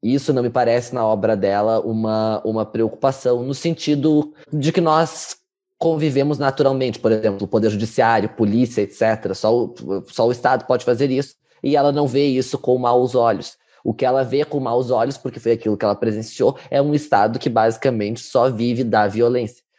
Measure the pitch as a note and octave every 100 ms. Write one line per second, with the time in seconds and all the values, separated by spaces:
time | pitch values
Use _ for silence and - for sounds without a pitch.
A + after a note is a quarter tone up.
0 | G#2+ C#3 C3+ C3 B2 B2 A#2 A#2 A#2+ B2+
1 | A2 A2 G#2+ G#2+ G2 G2+ G#2+ A2+ A2 A2
2 | A2 A2 A2 G#2+ - A2 G#2+ A2+ A2+ -
3 | C3+ C3 B2+ B2 B2 C#3 E3+ E3 - D3
4 | D#3 D3+ D3+ - - D#3 C#3+ F#3 E3+ D#3
5 | E3 - - - _ _ _ _ E3 D#3
6 | D3+ C3+ C#3+ C#3+ C#3 C3+ C3+ C3+ C3 A#2
7 | A2 A2 A2 G2 G2+ A2 G#2+ G#2 A2+ -
8 | A#2 A2+ G2+ - A2 A2 B2 - G2+ -
9 | A2 A2 G2 F#2+ G#2+ A#2+ A2+ - B1 F#2+
10 | - - C#3 B2 C#3+ B2+ - B2 - A#2+
11 | C#3 C3 - _ _ _ - C#3+ C#3+ C#3+
12 | D3 B2+ C#3+ B2+ B2+ - - B2+ B2 B2
13 | B2 B2+ A#2 G#2+ A#2 - _ _ - A2+
14 | B2+ C3 B2+ C3+ D3+ C#3+ C3 A#2+ B2 A#2+
15 | A#2+ C3+ C3 A#2+ A2+ A2+ A2 G#2 G#2+ G#2
16 | A2+ G#2+ A2+ - B2+ C#3 - C#3 C#3+ D3
17 | D3 G#2+ G#2+ A#2 - A#2 A2+ A2+ C#3 A#2
18 | G#2 A#2 - B2+ B2 A2+ A#2+ A#2+ A#2+ G#2+
19 | G#2 G2+ A#2+ B2 A2 - _